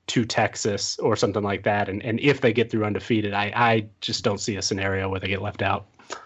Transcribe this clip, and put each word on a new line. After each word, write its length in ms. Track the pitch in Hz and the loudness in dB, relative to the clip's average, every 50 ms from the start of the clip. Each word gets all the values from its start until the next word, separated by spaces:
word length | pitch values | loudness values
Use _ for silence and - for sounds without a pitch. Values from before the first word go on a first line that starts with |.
| _ - | _ -2
to 160 | - 131 110 | 0 0 0
Texas 720 | 113 - 120 110 101 - - - 113 101 98 - - - - | 2 2 0 0 0 0 -2 -2 -2 -2 -2 -2 -6 -4 -2
or 180 | - 127 107 | 0 0 2
something 260 | - - 101 92 110 | 2 2 0 2 0
like 220 | 101 101 98 92 101 | 0 0 -2 0 0
that. 240 | 110 104 104 101 95 | 0 2 2 0 -2
And, 160 | 98 104 107 | -4 -4 -4
and 160 | 117 110 113 | -2 -2 2
if 220 | - 143 131 - | 4 2 4 4
they 100 | - 117 | 2 2
get 180 | 107 120 113 - | 4 2 2 2
through 140 | - 110 107 | 0 0 0
undefeated, 500 | 107 101 98 - - 120 107 101 101 101 | 0 -2 -2 0 0 2 2 2 0 0
I, 160 | 101 104 104 - | -2 -2 -2 0
I 300 | 117 120 117 113 113 107 107 - _ | 2 4 4 4 2 0 -2 -8 _
just 220 | - - 110 - | -6 -6 -4 -2
don't 160 | - 110 98 98 | 0 0 0 0
see 160 | - - 101 | -2 -4 -2
a 60 | 92 | -2
scenario 460 | 95 - 107 98 98 98 95 95 95 95 | -2 -2 -2 0 0 0 0 0 -2 -2
where 100 | 95 95 | -2 -4
they 100 | 95 95 | -2 -2
get 140 | 98 98 | -2 -2
left 200 | 101 104 - - | -4 -6 -4 -2
out. 240 | 95 95 98 101 101 - _ - - - - - - | 0 0 0 -2 -4 -10 _ -20 -16 -14 -14 -14 -14